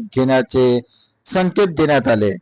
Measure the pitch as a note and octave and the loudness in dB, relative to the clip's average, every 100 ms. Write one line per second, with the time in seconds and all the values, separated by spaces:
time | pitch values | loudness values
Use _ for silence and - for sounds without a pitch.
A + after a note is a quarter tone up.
0 | A2 C3 C3 C3 A#2+ C3 B2+ B2 A#2+ _ | -2 -2 0 0 0 0 2 0 -4 _
1 | _ _ - F#3+ F3+ G#3 G3 D#3 D3+ C#3+ | _ _ -6 -4 -2 0 -2 0 0 0
2 | B2 A2 G#2 F#2 | 0 0 0 -4